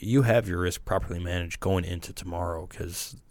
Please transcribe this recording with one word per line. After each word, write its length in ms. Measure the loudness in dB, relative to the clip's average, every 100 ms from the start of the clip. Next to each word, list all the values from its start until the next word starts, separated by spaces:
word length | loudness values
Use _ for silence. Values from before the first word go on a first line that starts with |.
you 220 | 2 6
have 240 | 6 6 4
your 120 | 2
risk 220 | 0 0 0
properly 340 | 0 0 -4
managed 400 | -2 -2 -4 -2
going 260 | 0 2 0
into 280 | -6 -8
tomorrow, 540 | -10 -6 -4 -2 -4 -8
'cause 480 | -8 -8 -8 -10 -12 -10